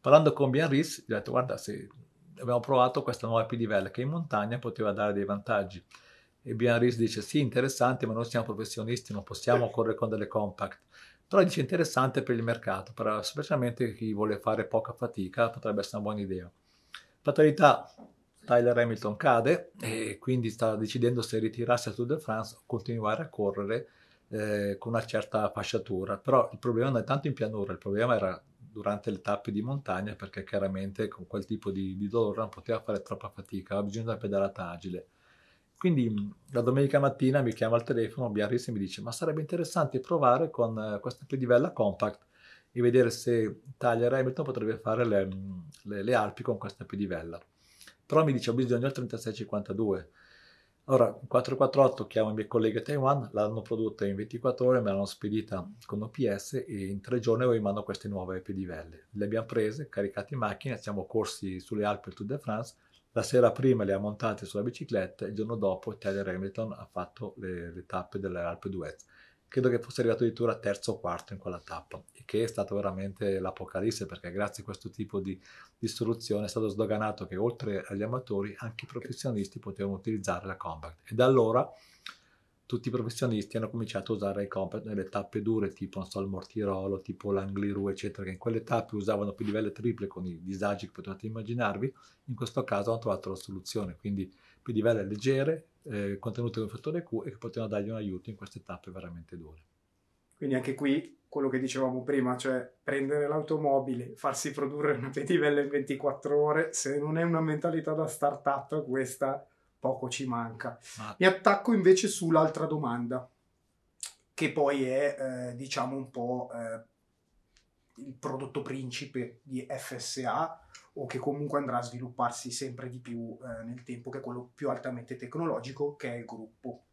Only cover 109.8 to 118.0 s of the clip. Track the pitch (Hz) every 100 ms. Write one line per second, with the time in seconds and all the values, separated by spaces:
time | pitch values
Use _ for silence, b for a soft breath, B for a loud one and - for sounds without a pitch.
109.8 | 127 131 127 - 131 117 113 113 123 -
110.8 | B B 107 B 185 190 - 196 - 220
111.8 | 185 185 208 - 165 160 156 156 147 151
112.8 | 131 120 120 131 127 _ _ _ _ _
113.8 | _ _ - - _ - 151 156 139 139
114.8 | 127 131 143 143 131 127 123 120 131 143
115.8 | 131 135 127 127 120 127 - 117 113 113
116.8 | - _ _ _ _ _ _ _ _ _
117.8 | _ -